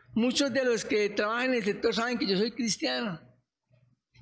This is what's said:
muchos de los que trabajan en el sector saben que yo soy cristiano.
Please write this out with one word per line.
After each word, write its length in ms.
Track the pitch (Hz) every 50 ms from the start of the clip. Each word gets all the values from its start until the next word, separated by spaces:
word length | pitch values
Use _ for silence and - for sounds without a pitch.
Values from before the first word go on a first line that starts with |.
| _ - -
muchos 360 | 214 226 254 - - 285 277
de 140 | 220 269 262
los 180 | 247 233 220 -
que 280 | - - 214 208 202
trabajan 400 | 202 214 214 208 226 240 247 262
en 60 | 254 240
el 60 | 190
sector 300 | 208 196 202 - 233 208
saben 240 | 220 226 247 247 214
que 80 | -
yo 120 | 190 196 185
soy 160 | 214 240 226
cristiano. 680 | - 233 220 190 - 320 254 254 254 240 208 170 156 - - - _ _ _ _ _ _ _ _ _ _ _ _ _ _ _ _ -